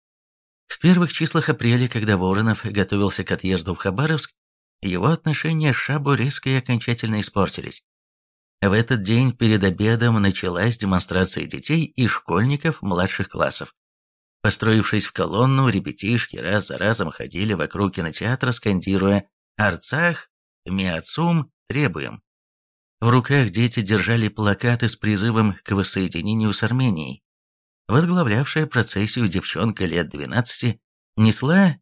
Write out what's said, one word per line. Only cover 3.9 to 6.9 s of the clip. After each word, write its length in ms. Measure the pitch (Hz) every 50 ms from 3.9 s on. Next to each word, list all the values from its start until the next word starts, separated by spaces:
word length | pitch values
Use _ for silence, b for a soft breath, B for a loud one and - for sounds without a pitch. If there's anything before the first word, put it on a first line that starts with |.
| 92 110 147 156 160 143 - - _ _ _ _ _ _ _ _ _ _ -
его 240 | 98 90 90 95
отношение 680 | 139 165 - - 156 147 - - 160 165 156 156 147 117
к 40 |
Шабу 380 | - - - 139 151 139 143 139
резко 340 | 117 117 143 139 - - 135
и 40 | 131
окончательно 680 | 131 123 - 123 117 - -